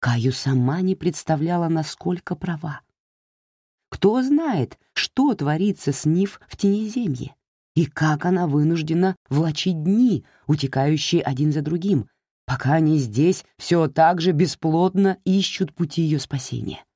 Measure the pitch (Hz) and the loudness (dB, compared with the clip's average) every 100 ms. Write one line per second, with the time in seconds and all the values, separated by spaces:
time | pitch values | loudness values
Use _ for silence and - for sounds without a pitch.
0 | - 120 117 127 135 131 123 160 185 190 | 0 0 0 -2 -2 0 0 0 -2 -2
1 | 170 - - 156 160 175 170 160 151 - | -2 -4 -4 -2 0 -2 0 -2 -4 -6
2 | - 180 - 180 185 160 156 143 _ _ | -6 -6 -6 -8 -6 -8 -8 -12 _ _
3 | _ _ _ _ _ _ _ _ _ - | _ _ _ _ _ _ _ _ _ 0
4 | 196 233 262 294 330 202 120 - _ - | 2 2 2 0 0 -2 -4 -6 _ -8
5 | - - 285 233 143 156 202 - - 139 | -6 0 0 2 0 0 0 -2 -4 -2
6 | 156 165 196 - _ - 202 208 214 233 | 0 2 0 -4 _ -2 0 0 -2 -4
7 | 226 127 127 _ _ _ _ - - - | -4 -4 -8 _ _ _ _ 0 0 0
8 | 156 151 175 185 175 143 151 165 156 165 | 0 0 0 0 0 2 2 0 0 0
9 | 185 185 _ 139 160 151 - 165 156 208 | 0 0 _ 0 0 -2 -2 -2 0 2
10 | 247 170 - _ - 151 135 135 139 156 | 2 2 -4 _ -2 -2 0 0 0 0
11 | - 170 - 131 151 151 147 170 185 170 | 0 0 0 -2 0 0 -2 -4 0 0
12 | 101 _ _ _ - 131 131 160 156 156 | 0 _ _ _ -8 -4 0 2 4 2
13 | 123 107 160 180 - _ - 175 160 - | 0 2 2 2 -4 _ 0 2 2 4
14 | 160 175 165 156 175 - 160 160 185 185 | 4 4 2 2 2 0 0 2 2 4
15 | 196 185 - 190 185 - 170 - 160 - | 2 2 0 0 0 -4 -6 -2 -4 0
16 | 160 151 - 135 - 123 107 - - | 0 0 -2 -8 -6 -8 -8 -12 -18